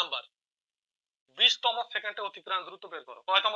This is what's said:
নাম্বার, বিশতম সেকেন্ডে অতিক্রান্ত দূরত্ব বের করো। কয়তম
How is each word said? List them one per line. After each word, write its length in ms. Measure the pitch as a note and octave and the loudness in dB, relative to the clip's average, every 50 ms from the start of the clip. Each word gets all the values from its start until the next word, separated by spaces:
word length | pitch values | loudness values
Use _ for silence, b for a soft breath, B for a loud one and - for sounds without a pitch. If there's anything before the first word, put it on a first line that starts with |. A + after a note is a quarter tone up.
নাম্বার, 220 | F3 D#3 C3+ B2 - - _ _ _ _ _ _ _ _ _ _ _ _ _ _ _ _ _ _ _ _ C3 - | 0 -2 -4 -6 -8 -10 _ _ _ _ _ _ _ _ _ _ _ _ _ _ _ _ _ _ _ _ _ 4
বিশতম 380 | A#3 B3 A#3+ - - A#3+ A3+ A#3 A#3 - - | 4 6 6 4 2 0 0 0 -4 -4 -4
সেকেন্ডে 280 | G#3 G#3 G#3 G#3 - G#3 G3 | -4 -4 -4 -6 -6 -8 -8
অতিক্রান্ত 360 | - F#3+ - - F#3+ F#3 E3+ | -10 -12 -6 -4 -4 -4 -4
দূরত্ব 200 | E3+ F#3 F#3+ - F3 E3 | -6 -12 -14 -14 -14 -14
বের 120 | D3+ B2+ B2+ | -14 -14 -14
করো। 120 | A#2+ A2+ - - | -18 -10 -2 2
কয়তম 260 | F#3+ G3 G#3+ G#3+ G#3+ | 2 4 4 2 0